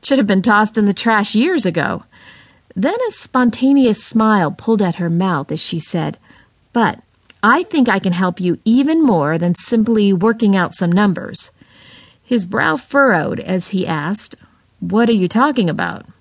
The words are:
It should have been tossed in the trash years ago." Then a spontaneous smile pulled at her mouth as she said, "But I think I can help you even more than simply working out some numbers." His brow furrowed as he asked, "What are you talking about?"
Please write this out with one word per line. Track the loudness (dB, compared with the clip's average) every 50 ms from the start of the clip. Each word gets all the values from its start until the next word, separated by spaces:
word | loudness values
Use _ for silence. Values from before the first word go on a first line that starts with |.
It | 0
should | 0 0
have | 2 2
been | 2 2 2
tossed | 2 4 4 4 2 2 0 0
in | 0
the | 2 0 0 0
trash | 0 2 2 0 0 0
years | 0 0 2 0 0 -2
ago." | -2 -2 -2 -2 -2 -4 -6 -10 _ _ -20 -20 -20 -20 -20 -20 _ _ _ _ _ -6
Then | -2 -2 -2 -2 -2 -4
a | -4 -4
spontaneous | -6 -8 -4 -2 0 0 0 0 0 0 2 4 4 4 2 2 0 -4
smile | -4 0 0 2 2 2 2 0 -2
pulled | -4 -6 -2 -2 0 0
at | 0 -2 -2
her | -2 -2 -2
mouth | 0 0 0 0 -2 -4 -4 -6 -8
as | -8
she | -8 -6 -8 -8
said, | -8 -6 -4 -4 -4 -4 -8 _ _ _ -20 _ _ _ _ _ _ _ _
"But | 0 0 0 -2 -4 _ _ _ _ _ _ -12 _ 2
I | 2 2 2 0
think | -2 0 0 2 2
I | 2 0
can | 0 -2 -2
help | 0 -2 -2 -2 -2
you | -2 -2 -2 -2 _
even | 2 2 2 2 2 2 2 2
more | 4 2 2 2 0 0 0
than | 0 0 -2
simply | -2 -2 -2 0 0 2 2 2 2 2 2 2
working | 2 2 0 0 2 2 2 2
out | 2 0 -2 -2
some | -4 -2 0
numbers." | 2 2 2 2 0 -2 -6 -12 -12 -12 -12 -14 _ _ -20 _ _ -20 -20 -20 -20 -20 -20 -20 _ _ _
His | _ -2 -2 -2
brow | -2 -4 -2 0 0 -2
furrowed | -2 -6 _ 0 2 2 4 2 0 0 -2 -6 -8
as | -6 -4 -4 -4 -4 -4
he | -4 -4 -4
asked, | -4 -4 -6 -4 -6 -6 -6 -8 -12 -12 _ -20 _ _ _ _ _ _ _
"What | -10 -4 0 0 2 2
are | 2 2 0
you | 0
talking | 0 0 0 2 0 0 -2 -2
about?" | -2 -4 -6 -6 -8 -12 -16 -20 -20 _